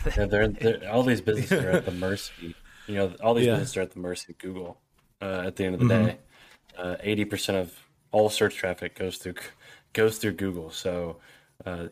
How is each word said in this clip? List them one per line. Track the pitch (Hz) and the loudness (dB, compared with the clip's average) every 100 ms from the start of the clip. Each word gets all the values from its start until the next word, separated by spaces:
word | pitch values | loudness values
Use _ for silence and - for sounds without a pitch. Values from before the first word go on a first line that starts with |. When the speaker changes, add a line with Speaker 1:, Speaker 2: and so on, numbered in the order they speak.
| - - | 0 0
Speaker 1:
Yeah, | 101 | 2
they're, | 101 110 | 4 2
they're, | 101 113 113 95 | 2 0 0 0
all | 117 | 2
these | 127 113 | 2 2
businesses | 110 107 131 185 | 2 0 2 0
are | 120 | 2
at | 92 | 0
Speaker 2:
<laughs> | - | 0
Speaker 1:
the | |
mercy, | 90 92 98 - - 85 - - - - | -4 -2 -4 -6 -12 -14 -14 -20 -18 -6
you | 101 | -2
know, | 95 87 | -2 0
all | 110 | 2
these | 120 120 | 4 6
Speaker 2:
Yeah. | |
Speaker 1:
businesses | 110 123 101 | 4 0 -2
are | |
at | 92 | -4
the | - | -4
mercy | 90 90 - | -6 -8 -10
of | 85 | -12
Google, | 92 92 87 90 _ _ _ - | -10 -10 -10 -14 _ _ _ -10
uh, | 98 95 92 | -6 -4 -4
at | - | -2
the | |
end | 95 92 | -2 2
of | |
the | 123 | 4
Speaker 2:
Mm-hmm. | 113 110 | 6 4
Speaker 1:
day. | - - - - - _ - | 0 -12 -20 -20 -20 _ -10
Uh, | 90 90 | -8 -4
eighty | 101 107 | -2 0
percent | 104 101 - 98 | 0 -2 -2 -2
of | 87 - _ _ _ | -2 -10 _ _ _
all | 107 107 | 4 4
search | - 104 - | 4 0 0
traffic | 92 87 87 - | -4 -4 -8 -6
goes | 92 - | -6 -6
through, | 92 87 - - - - _ | -10 -10 -14 -18 -20 -20 _
goes | - 110 110 | 2 2 2
through | 110 | -2
Google. | 85 98 90 80 | 0 -2 -4 -8
So, | - 95 87 85 80 - - _ - | -6 -4 -4 -6 -10 -18 -20 _ -14
uh, | - 87 85 | -10 -8 -8